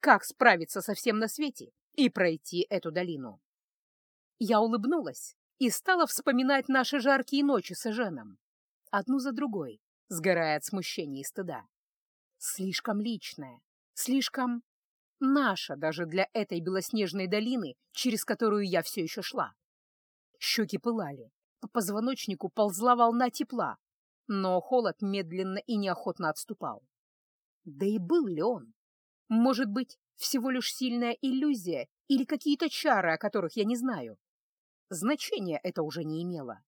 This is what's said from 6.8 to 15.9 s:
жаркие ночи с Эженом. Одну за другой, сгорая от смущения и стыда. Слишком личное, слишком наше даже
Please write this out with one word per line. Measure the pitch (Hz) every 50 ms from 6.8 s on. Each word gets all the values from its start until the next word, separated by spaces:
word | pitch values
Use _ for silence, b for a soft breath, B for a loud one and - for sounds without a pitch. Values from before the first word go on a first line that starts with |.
| 254 - - 285
жаркие | 220 269 277 269 254 - - 277 285
ночи | 285 277 214 175 - 185
с | - -
Эженом. | 233 214 220 247 202 165 131 110 107 - _ _ _ _ _ _ _ _ _ _ _
Одну | - 202 196 - 262 277
за | 254 277 240
другой, | 226 285 269 214 202 151 127 208 - _ _ _ _ _ _
сгорая | 190 170 160 190 180 170 165 156 151
от | 151 -
смущения | - - 196 170 - - - 170 147 139 135
и | 139
стыда. | - - - 190 170 147 117 - _ _ _ _ _ _ _ _ _ _ _ _ _ _ _
Слишком | - - - - 190 190 185 - - - 214 202
личное, | 214 240 226 - - - - - 143 131 120 - _ _ _ _ _ _ _
слишком | - - - 254 269 247 - - 269 254 247 240 240 - _ _ _ _ _ _ _ _ _ _ _
наше | 269 262 277 294 277 233 190 170 - - 156
даже | 143 151 156